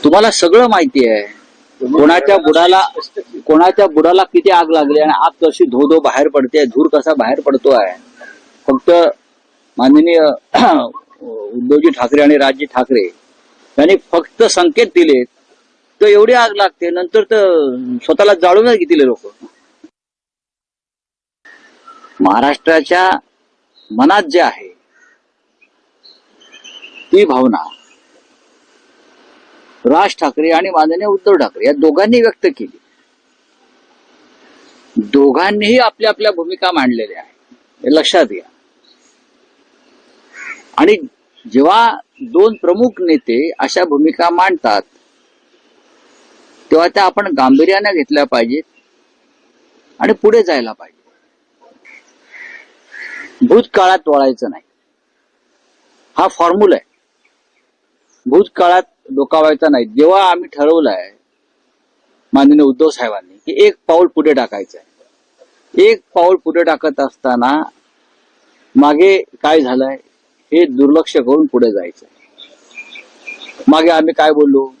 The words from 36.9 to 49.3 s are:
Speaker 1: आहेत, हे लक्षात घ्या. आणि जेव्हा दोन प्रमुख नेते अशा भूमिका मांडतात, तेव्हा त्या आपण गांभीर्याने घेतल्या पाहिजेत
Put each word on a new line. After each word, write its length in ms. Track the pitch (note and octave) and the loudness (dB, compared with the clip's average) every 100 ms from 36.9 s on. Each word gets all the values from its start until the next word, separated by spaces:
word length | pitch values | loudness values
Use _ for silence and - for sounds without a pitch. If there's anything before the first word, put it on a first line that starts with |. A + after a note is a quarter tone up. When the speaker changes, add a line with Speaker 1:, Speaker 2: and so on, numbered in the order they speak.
| A#2 G#2 E2+ | -4 -8 -14
Speaker 1:
आहेत, 360 | - _ _ _ _ _ | -20 _ _ _ _ _
हे 120 | B2+ D#3 | -2 0
लक्षात 300 | C#3+ F#3 B2+ | 0 0 -2
घ्या. 240 | F#2+ - _ _ _ _ _ _ _ _ _ _ _ _ _ _ _ _ _ _ - - - _ - | -6 -16 _ _ _ _ _ _ _ _ _ _ _ _ _ _ _ _ _ _ -20 -20 -20 _ -2
आणि 180 | D4+ F4+ C4+ _ _ _ - | 0 0 -6 _ _ _ -4
जेव्हा 440 | B2+ D3+ G#3+ A#3 - _ _ | 0 2 2 0 -4 _ _
दोन 320 | B3 D3 G#3+ | -4 0 0
प्रमुख 480 | G#3+ E3+ F#3+ B3 - | 0 -4 0 -2 -2
नेते 500 | F3+ D#3 - A#2 E3 - | -2 -2 -2 -4 -4 -6
अशा 240 | - F#3 | -6 -4
भूमिका 460 | F3 C#3+ D#3 - E3+ | -2 0 -2 0 -2
मांडतात, 520 | F3 F#3+ E3+ A#2+ G#2 - _ _ _ _ _ _ _ _ _ _ _ _ _ _ _ _ _ _ | 0 -2 -2 -2 -4 -6 _ _ _ _ _ _ _ _ _ _ _ _ _ _ _ _ _ _
तेव्हा 160 | - E3+ | 0 0
त्या 160 | - | 0
आपण 240 | F#3 - G3+ C#3 | -2 -2 -6 -2
गांभीर्याने 560 | C3 C3+ E3+ F#3+ G#3 | 2 4 2 0 -2
घेतल्या 300 | F3+ C#3 D3 | -4 -2 -2
पाहिजेत 400 | C#3+ B2 A#2 C#3+ - _ _ _ _ _ _ | -2 -2 -2 -6 -10 _ _ _ _ _ _